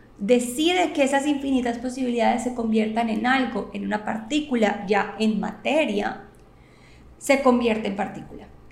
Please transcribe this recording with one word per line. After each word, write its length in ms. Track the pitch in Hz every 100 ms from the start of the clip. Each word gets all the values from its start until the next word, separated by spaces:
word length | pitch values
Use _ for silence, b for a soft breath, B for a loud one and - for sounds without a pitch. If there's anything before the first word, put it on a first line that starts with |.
| B -
decide 760 | 202 240 240 - 320 359 320
que 100 | 294
esas 220 | 269 277 294
infinitas 540 | 269 277 262 240 233
posibilidades 640 | 254 254 247 240 220 233
se 100 | 254
conviertan 560 | 247 226 220 220 233 226
en 160 | 220 240
algo, 460 | 269 247 202 -
en 120 | 208 196
una 200 | 208 220
partícula, 800 | 220 - 294 294 240 208 214 185
ya 280 | 202 196 -
en 220 | 220 202
materia, 880 | 185 - 233 294 262 202 208 - - - - b b b b b b -
se 240 | - 269
convierte 460 | 254 240 233 220 214
en 80 | 196
partícula. 520 | - - - - - - -